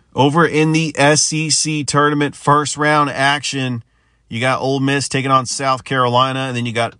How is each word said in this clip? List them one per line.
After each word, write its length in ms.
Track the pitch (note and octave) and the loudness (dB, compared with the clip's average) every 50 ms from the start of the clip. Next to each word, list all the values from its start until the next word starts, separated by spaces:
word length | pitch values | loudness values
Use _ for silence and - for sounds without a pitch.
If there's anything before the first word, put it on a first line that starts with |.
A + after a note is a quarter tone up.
| _ _ _ | _ _ _
Over 320 | - C3 D3 C#3+ E3+ E3 | 0 2 2 4 4 2
in 280 | C3 B2+ D3+ D#3 D#3+ D#3 | 2 2 2 2 2 2
the 200 | D#3+ E3 D#3 - | 0 -2 -2 -2
S 380 | - C#3 C#3+ D#3 C#3+ - - D#3+ | 0 2 2 4 2 0 -2 -2
E 160 | D#3 D#3+ D#3 | -4 -2 -2
C 340 | C#3+ - - D#3 D#3 D3+ C#3 | -2 -2 -2 -2 -4 -4 -4
tournament, 520 | - - C#3+ D3 D3 D3+ D3 D3 C#3 - | 0 2 2 2 2 2 0 -2 -2 -4
first 420 | - - C#3+ C#3+ D3 D3 C#3 - | -4 0 2 2 2 2 -2 -4
round 320 | C#3 D3+ D3+ D3+ D3+ C#3+ C#3 | -2 0 2 2 2 2 0
action, 760 | F#2 B2+ C3+ C#3 C#3+ D3 - - - C3+ C3 B2+ B2 A#2 - _ _ _ _ _ _ _ _ | -2 0 0 0 0 -2 -4 -6 -6 -4 -4 -4 -4 -6 -8 _ _ _ _ _ _ _ _
you 120 | _ A#2 A2+ | _ -6 -2
got 220 | B2+ C3 B2+ - | -2 -2 -2 -2
Ole 180 | A#2+ C3+ C3+ C#3 | -2 -2 -2 0
Miss 300 | C3+ C#3 C#3 C#3 C3 - | 0 0 0 -2 -2 -2
taking 200 | - C3+ C3 C#3+ | -4 -4 0 2
on 160 | C3+ C3 B2 | 2 2 2
South 380 | - - - C#3 C3+ C3+ B2 - | 0 -6 -4 -2 -2 -2 -2 -2
Carolina, 560 | - C#3 C3 B2+ B2 A#2+ A#2+ C3 C3 C3 C3 | -4 0 2 2 4 4 2 2 2 0 -4
and 160 | C3+ C3 B2 | -4 -4 -4
then 100 | A#2+ A#2+ | -4 -4
you 60 | A#2+ | -2
got 240 | G#2+ A#2 A#2 G#2+ - | -2 -2 -2 -2 -4